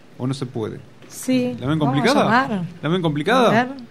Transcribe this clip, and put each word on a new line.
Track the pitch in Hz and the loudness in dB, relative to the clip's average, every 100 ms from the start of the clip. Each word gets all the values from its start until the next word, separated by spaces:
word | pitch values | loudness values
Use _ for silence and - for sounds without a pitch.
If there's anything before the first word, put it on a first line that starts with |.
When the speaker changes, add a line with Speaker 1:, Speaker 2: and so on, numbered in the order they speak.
| - - | -20 -6
Speaker 1:
¿O | 127 | -4
no | |
se | 135 123 | -4 -6
puede? | 120 104 - - - - | -4 -6 -8 -16 -20 -20
Speaker 2:
Sí, | - - 254 247 233 | -10 -2 0 0 -4
Speaker 1:
¿La | 196 | -2
ven | 160 | 0
Speaker 2:
vamos | 139 | 0
a | 143 | 2
Speaker 1:
complicada? | 208 294 202 240 269 | 2 2 4 2 0
Speaker 2:
llamar. | 196 170 - | -4 -6 -6
Speaker 1:
¿La | 143 | -2
ven | 185 | 0
complicada? | 165 147 156 262 220 | 0 0 2 4 4
Speaker 2:
A | 214 254 | 4 0
ver. | 269 - | -6 -16